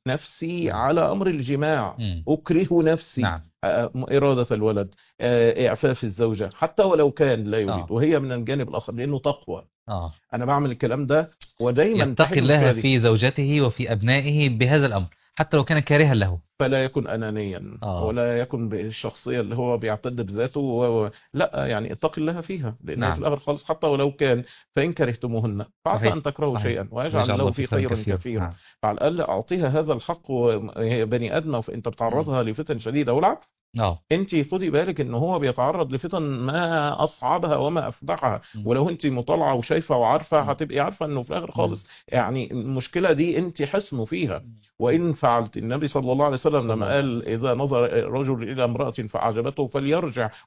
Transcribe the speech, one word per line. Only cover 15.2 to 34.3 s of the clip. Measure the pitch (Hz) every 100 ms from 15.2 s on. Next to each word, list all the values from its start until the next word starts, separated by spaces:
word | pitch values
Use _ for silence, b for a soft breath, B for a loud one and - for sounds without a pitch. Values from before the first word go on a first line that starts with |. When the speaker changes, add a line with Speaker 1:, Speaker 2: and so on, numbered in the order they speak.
| b
Speaker 2:
حتى | - 156 151
لو |
كان | 135 156
كارهاً | - 147 151
له. | 120 95 87 - -
Speaker 1:
فلا | 135 135
يكن | 131 139 117
أنانيًا، | 113 110 107 101 90 98 101
Speaker 2:
آه. | 107 90
Speaker 1:
ولا | 107 120 120 120
يكن | 117 120 117
بالشخصية | 101 107 110 110 - 123 123
اللي | 101 117
هو | 123 117
بيعتد | 110 107 135 123
بذاته | 98 101 127 147
و-، | 139 120 123 113 104
و-، | b b
لا، | 139 - - 135
يعني | 110 113
اتق | - 156 -
الله | 156 170
فيها، | 165 185 123 113
لأن | - 76
هي | 107
Speaker 2:
نعم. |
Speaker 1:
في | 80
الآخر | 151 143
خالص | - 143
حتى | - 160 160
ولو | 143 139
كان، | 139 139 120 123 B _ -
فإن | 156
كرهتموهن | 165 131 117 123 113 113 101 107 _
فعسى | 95 107
Speaker 2:
صحيح. | 110
Speaker 1:
أن | 160
تكرهوا | 143 143 151
Speaker 2:
صحيح. | 117 104
Speaker 1:
شيئًا | 113 101
ويجعل | 117
Speaker 2:
ويجعل | 143 156
Speaker 1:
الله | -
Speaker 2:
الله | 98 98
Speaker 1:
فيه | 117 131
Speaker 2:
فيه | 104
خيرًا | 98
Speaker 1:
خيرًا | 113
Speaker 2:
كثيرًا. | 104 95
Speaker 1:
كثيرًا. | 127 110
Speaker 2:
نعم. | 85 87 b _
Speaker 1:
فعلى | 107
الأقل | 104 143 170
أعطيها | - 190 - 180 151
هذا | 151 156
الحق، | 127 - 170 -
وهي | 131 120 110 92 - 113 120
بني | 110 120 117 165
آدمة، | 156 123
فأنت | 113 113 117
بتعرضها | - 117 113 151 131
Speaker 2:
مم. | 113
Speaker 1:
لفتن | 110 156 120
شديدة. | 110 139 135
ولعب | 123 185 302 - _ _ 117
Speaker 2:
آه. | 104 80 -
Speaker 1:
أنت | 165 196